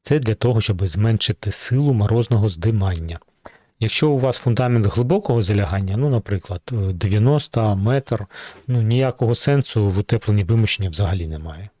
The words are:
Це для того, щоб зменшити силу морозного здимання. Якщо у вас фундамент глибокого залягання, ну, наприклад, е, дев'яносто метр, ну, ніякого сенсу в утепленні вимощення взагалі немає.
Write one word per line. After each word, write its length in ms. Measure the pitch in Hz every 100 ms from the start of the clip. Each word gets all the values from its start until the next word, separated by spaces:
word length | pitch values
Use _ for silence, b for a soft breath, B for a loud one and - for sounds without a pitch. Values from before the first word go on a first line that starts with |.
Це 180 | - 151
для 140 | 113
того, 280 | 107 120 113
щоб 260 | - 90 95
зменшити 640 | 95 110 110 - - 101
силу 420 | - - 127 143
морозного 560 | 117 101 113 117 113 107
здимання. 680 | 82 104 110 95 85 82 82 _ _ B B B _
Якщо 300 | 110 - 156
у 100 | 139
вас 180 | 131 123
фундамент 480 | 127 117 123 120
глибокого 560 | 101 113 123 190 208 117
залягання, 560 | 95 101 92 98 95 104
ну, 120 | 143
наприклад, 520 | 120 - 98 - 90 -
е, 40 |
дев'яносто 1000 | 117 95 87 92 104 120 147 - 117 110
метр, 500 | 98 104 135 - 110 101 B B B -
ну, 140 | 123
ніякого 540 | 110 123 131 - 117
сенсу 520 | 120 - 143 - 110 101
в 120 | 92
утепленні 440 | - 117 - 104
вимощення 460 | 90 113 107 - 95
взагалі 380 | 80 98 92 82
немає. 420 | 78 80 78 101 _